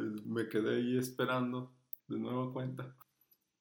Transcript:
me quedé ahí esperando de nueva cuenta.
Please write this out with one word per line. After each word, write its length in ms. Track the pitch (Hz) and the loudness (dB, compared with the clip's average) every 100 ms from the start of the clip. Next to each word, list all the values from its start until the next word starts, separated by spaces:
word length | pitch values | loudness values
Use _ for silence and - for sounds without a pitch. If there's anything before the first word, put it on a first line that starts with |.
| 110 107 | -2 -4
me 240 | 113 113 110 | -2 0 2
quedé 280 | 110 117 120 | 2 4 4
ahí 200 | 123 127 | 4 2
esperando 760 | 127 - 123 127 123 127 127 - _ - - | 2 0 2 2 0 -2 -6 -12 _ -16 -6
de 120 | 113 | -4
nueva 340 | 113 127 127 | -2 -2 -2
cuenta. 440 | 131 131 131 127 - - _ _ _ _ _ | -2 -4 -6 -10 -14 -20 _ _ _ _ _